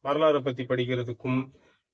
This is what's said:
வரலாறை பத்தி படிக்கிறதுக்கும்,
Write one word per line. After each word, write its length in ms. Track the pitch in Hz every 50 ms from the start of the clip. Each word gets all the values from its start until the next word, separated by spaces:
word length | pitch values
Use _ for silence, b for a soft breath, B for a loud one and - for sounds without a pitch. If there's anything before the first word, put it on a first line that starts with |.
| _
வரலாறை 360 | 139 143 151 160 156 147 143
பத்தி 220 | 127 139 123 123 127
படிக்கிறதுக்கும், 840 | 123 127 127 123 123 127 123 123 120 120 - - 127 127 131 135 131 b b b b b b b _